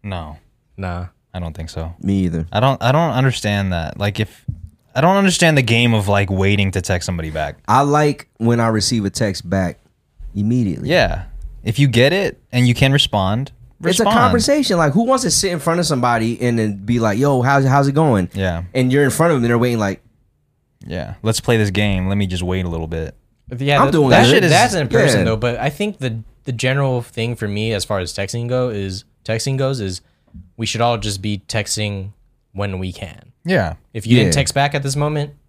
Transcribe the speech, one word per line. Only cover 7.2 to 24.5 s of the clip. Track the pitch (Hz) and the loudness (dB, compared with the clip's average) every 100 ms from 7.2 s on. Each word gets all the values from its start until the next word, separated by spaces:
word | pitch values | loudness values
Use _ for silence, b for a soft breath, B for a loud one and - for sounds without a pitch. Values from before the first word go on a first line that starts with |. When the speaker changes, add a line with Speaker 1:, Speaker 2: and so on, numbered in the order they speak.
| 80 | -6
Speaker 1:
back. | 78 73 - - | -6 -6 -8 0
Speaker 3:
I | 120 | 2
like | 143 147 151 139 - _ | 2 2 0 -2 -10 _
when | 113 117 | 0 2
I | 113 | 2
receive | 110 101 120 | 0 0 -2
a | 98 | -2
text | - 110 95 85 | -2 -4 -4 -4
back | 95 90 - _ _ _ _ - | -2 -2 -6 _ _ _ _ -12
immediately. | 104 104 123 107 85 143 | -4 -2 0 0 -4 0
Speaker 1:
Yeah. | 170 101 82 - - - - | 2 2 -2 -10 -14 -16 -10
If | 110 110 | -6 0
you | 143 | 2
get | 117 131 | 4 4
it | 185 190 - _ | 2 -4 -8 _
and | 123 123 | 0 2
you | |
can | 120 135 | 4 2
respond, | 139 - 104 95 110 139 - - _ | 4 2 0 0 -2 -6 -12 -20 _
Speaker 3:
It's | 160 185 | -2 0
a | |
Speaker 1:
respond. | 208 233 | 2 4
Speaker 3:
conversation. | 247 233 226 294 269 180 | 4 2 2 2 2 2
Like, | 156 | 2
who | 147 | 2
wants | 233 262 | 2 0
to | 240 | 0
sit | - 190 | 0 -2
in | 175 | -2
front | 165 170 | -2 0
of | 160 | 0
somebody | 139 123 117 113 117 | 0 2 2 0 -2
and | 123 117 | 0 0
then | 107 101 | 0 -4
be | 101 120 | -2 0
like, | 113 104 | 0 2
"Yo, | 143 135 | 2 2
how's, | 123 139 | 2 2
how's | 135 139 139 | 4 2 2
it | |
going?" | 139 160 107 90 | 2 2 2 0
Speaker 1:
Yeah. | 98 95 85 90 | -2 -2 -2 -4
Speaker 3:
And | 131 127 | -2 2
you're | 135 | 2
in | 143 | 2
front | - 170 | 2 2
of | 147 | 2
them | |
and | 117 | 2
they're | 120 | 2
waiting | 123 117 | 2 0
like, | 101 98 _ _ _ _ _ _ _ _ - | -2 -4 _ _ _ _ _ _ _ _ -10
Speaker 1:
Yeah. | 90 57 - | -10 -8 -6
"Let's | 110 110 | -4 -2
play | - 113 | 0 2
this | 104 | 2
game. | 98 104 92 92 | 0 0 0 0
Let | 101 | -2
me | 98 | -2
just | 90 | -2
wait | 90 92 | -4 -2
a | 90 | -4
little | 82 80 | -6 -6
bit." | 82 80 - _ _ - 123 | -6 -8 -12 _ _ -16 -8
Speaker 2:
Yeah, | 139 156 | 0 2
Speaker 3:
I'm | - | 4
Speaker 2:
that, | |
Speaker 3:
doing | 156 139 | 4 6
Speaker 2:
that | - | 6
Speaker 3:
that. | 120 | 6
Speaker 2:
shit, | |
Speaker 1:
That | 247 | 6
shit | |
is | 180 | 6